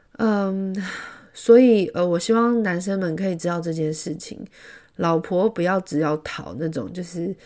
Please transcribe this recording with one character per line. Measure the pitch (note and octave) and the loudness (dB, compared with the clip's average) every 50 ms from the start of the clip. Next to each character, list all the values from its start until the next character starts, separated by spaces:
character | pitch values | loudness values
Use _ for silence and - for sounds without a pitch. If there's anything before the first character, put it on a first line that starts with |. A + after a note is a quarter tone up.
| _ _ - | _ _ -6
嗯， | - A3+ A3 G#3 G3+ G3 F#3+ F#3+ F#3+ F#3+ F#3+ F#3+ G3+ F#3+ F#3 - - - - - - - - | -2 0 0 2 0 0 -2 -2 -4 -4 -4 -6 -6 -8 -8 -10 -12 -14 -16 -18 -20 -20 -16
所 | - - - - A#3 B3 | -10 0 6 8 10 10
以， | B3+ B3 A3+ G#3 F#3 - | 10 8 8 6 4 0
呃， | - F3 F3+ | 0 0 0
我 | F3 E3+ | 0 0
希 | E3+ - - A3+ | 0 0 2 2
望 | A3+ A#3 A#3+ A#3+ A#3 G#3+ | 2 2 2 2 0 0
男 | F#3+ F3 F3 | 0 -2 -2
生 | F3+ G3 G3 F#3+ | -2 -2 -2 -2
们 | F#3 E3+ D#3 | -2 -2 -2
可 | D#3 G3 F#3+ | -2 -2 -4
以 | F3+ | -4
知 | E3+ - | -2 -2
道 | F3 F3 E3+ | -2 -2 -2
这 | E3 E3+ | -4 -4
件 | D#3+ E3 D#3 D#3 D#3 | -4 -2 -4 -4 -4
事 | - - - D3+ | -6 -6 -8 -8
情， | F3 - - - - - - - - - - - - - _ _ | -8 -10 -12 -14 -14 -16 -18 -18 -20 -20 -20 -20 -20 -20 _ _
老 | - F3+ E3+ E3 D#3+ | -4 -2 0 0 0
婆 | E3 - F#3 F3+ G3 | 0 0 0 0 0
不 | A3 A3 - | 0 0 -2
要 | F3 F3+ F#3+ F#3+ | -2 0 -2 -2
只 | F#3 - C#3 D3 | -2 -2 -2 -2
要 | D#3 D3+ D3+ | 0 0 -2
讨 | D3+ D3+ - - - - - F2 | -4 -6 -10 -12 -12 -12 -12 -8
那 | B2 E3 | -6 -6
种 | D#3+ D#3 - - - | -4 -4 -4 -6 -6
就 | F3 F3+ F3 | -8 -10 -10
是 | E3+ F3+ E3+ E3+ F#3+ F#3+ - - | -8 -8 -6 -6 -6 -8 -10 -14